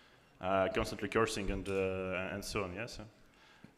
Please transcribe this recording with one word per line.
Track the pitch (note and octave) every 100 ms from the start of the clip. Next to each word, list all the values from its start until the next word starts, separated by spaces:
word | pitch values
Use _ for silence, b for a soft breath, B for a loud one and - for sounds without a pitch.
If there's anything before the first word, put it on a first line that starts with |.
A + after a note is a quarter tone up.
| b b b -
Uh, | F#2 F#2+ F#2
constantly | A2+ A2 G#2 G#2
cursing | A2+ A2 G#2+ G2
and, | F#2+ F#2
uh, | G2 F#2+ F#2+ F#2 F2+ F#2+
and | G2
so | - A2
on, | F#2
yeah? | F#2 A#2+
So, | - G#2+ - B B B B B